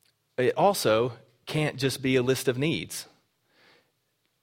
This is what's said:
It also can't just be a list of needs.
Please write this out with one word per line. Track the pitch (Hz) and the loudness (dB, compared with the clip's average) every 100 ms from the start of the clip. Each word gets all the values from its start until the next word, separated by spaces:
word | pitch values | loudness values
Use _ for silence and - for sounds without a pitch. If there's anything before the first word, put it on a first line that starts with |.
| _ _ _ - | _ _ _ 0
It | 127 - | 0 2
also | 190 190 117 110 123 - _ _ - | 2 2 2 2 0 -4 _ _ -6
can't | 156 151 123 | -2 -2 -2
just | 131 127 | -4 -2
be | 131 | 0
a | 131 | 2
list | 123 131 - | 2 0 0
of | 123 | 0
needs. | 156 101 80 - - _ _ _ _ _ _ _ _ _ _ _ _ _ | -2 -2 -6 -12 -16 _ _ _ _ _ _ _ _ _ _ _ _ _